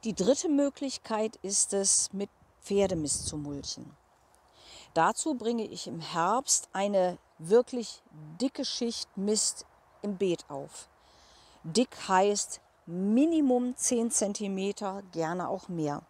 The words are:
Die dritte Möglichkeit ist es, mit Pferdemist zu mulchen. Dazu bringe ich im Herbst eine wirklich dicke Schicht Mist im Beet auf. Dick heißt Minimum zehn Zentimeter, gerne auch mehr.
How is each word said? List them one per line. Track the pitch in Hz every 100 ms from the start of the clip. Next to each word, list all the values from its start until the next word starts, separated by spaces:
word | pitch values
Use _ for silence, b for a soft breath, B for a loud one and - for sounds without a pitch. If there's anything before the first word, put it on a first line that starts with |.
Die | 226
dritte | 185 185 277 349
Möglichkeit | 285 285 - 277 - - 220 220 -
ist | 190 196 -
es, | 202 196 - -
mit | 190 202 _ _ _
Pferdemist | - 202 196 180 151 - -
zu | 156
mulchen. | 147 143 - - 127 - _ _ _ _ _ B B B B
Dazu | - 165 226 - 262
bringe | 214 240
ich | 214 - -
im | 170
Herbst | 151 170 175 226 277 - -
eine | 190 202 196 180 180 _ _
wirklich | 160 220 247 254 220 - _ 156 151 165
dicke | 269 - 262
Schicht | - 233 226 - -
Mist | 196 214 - - - _ _ _
im | 208 190
Beet | 196 170 -
auf. | 139 143 - - _ b b b b b b
Dick | 165 165 254 - -
heißt | 190 202 208 - - _ _ -
Minimum | 175 190 226 311 330 277 247 247 254
zehn | - 247 233
Zentimeter, | - 202 202 202 190 196 202 202 196 196
gerne | 165 160 180 156
auch | 156 -
mehr. | 170 151 143 -